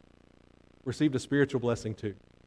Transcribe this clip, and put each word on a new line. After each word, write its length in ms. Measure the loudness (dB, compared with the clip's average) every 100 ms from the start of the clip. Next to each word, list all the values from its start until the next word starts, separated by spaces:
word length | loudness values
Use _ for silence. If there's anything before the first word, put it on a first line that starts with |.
| _ _ _ _ -20 -20 -20 -12 -10
received 300 | 0 2 2
a 40 |
spiritual 400 | 0 2 2 2
blessing 340 | -2 -2 -4
too. 220 | -6 -8 -10 -18 _